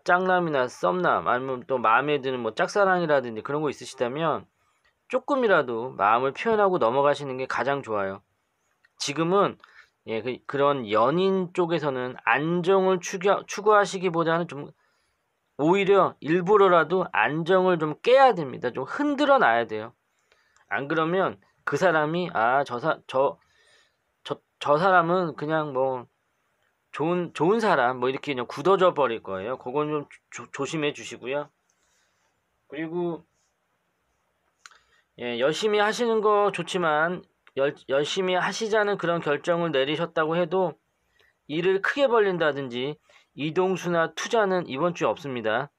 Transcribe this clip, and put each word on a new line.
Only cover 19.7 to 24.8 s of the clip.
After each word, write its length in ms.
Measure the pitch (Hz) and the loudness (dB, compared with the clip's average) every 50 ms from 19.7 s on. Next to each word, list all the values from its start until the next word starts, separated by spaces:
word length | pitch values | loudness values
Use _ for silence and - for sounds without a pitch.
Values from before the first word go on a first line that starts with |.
| 110 107 110 117 - _ _ _ _ _ _ _ _ _ _ _ _ _ _ _ | -4 -8 -8 -12 -16 _ _ _ _ _ _ _ _ _ _ _ _ _ _ _
안 180 | 101 110 139 | -6 -6 -4
그러면 520 | 143 160 160 160 160 175 196 180 139 101 - _ _ _ _ _ | -2 -2 -2 0 0 0 0 0 -2 -4 -8 _ _ _ _ _
그 140 | - - | -6 -2
사람이 520 | 143 190 180 160 156 151 151 160 175 180 165 - | 0 2 2 2 2 0 0 -2 -4 -6 -4 -2
'아, 300 | - 113 117 127 143 143 | 0 2 2 2 0 0
저 160 | 127 123 120 | -2 -6 -4
사-, 200 | 127 160 - - - | -2 -2 -4 -4 -6
저, 320 | - - 131 139 139 - - _ _ _ _ _ _ _ _ _ _ _ _ _ _ _ _ - | -4 0 0 0 0 -2 -6 _ _ _ _ _ _ _ _ _ _ _ _ _ _ _ _ -12
저, 160 | - 143 - _ _ _ _ | -12 -12 -12 _ _ _ _
저 180 | - 139 147 | 0 2 2
사람은 580 | 151 | 4